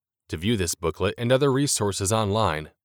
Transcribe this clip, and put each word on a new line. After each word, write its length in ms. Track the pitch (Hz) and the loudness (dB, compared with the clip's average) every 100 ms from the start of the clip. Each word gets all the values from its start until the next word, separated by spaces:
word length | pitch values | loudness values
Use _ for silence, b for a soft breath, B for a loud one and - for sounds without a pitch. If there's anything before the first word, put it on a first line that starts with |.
| _ _ - | _ _ -12
To 80 | 80 | -6
view 180 | 95 113 | 0 0
this 200 | 85 - | 0 -2
booklet 380 | 82 - 95 - | -4 0 -2 -2
and 120 | 117 | 0
other 220 | 131 143 | 2 4
resources 640 | 135 143 - 104 95 95 | 2 0 0 -2 -2 0
online, 560 | 110 104 107 101 78 78 _ | 0 0 2 0 0 -6 _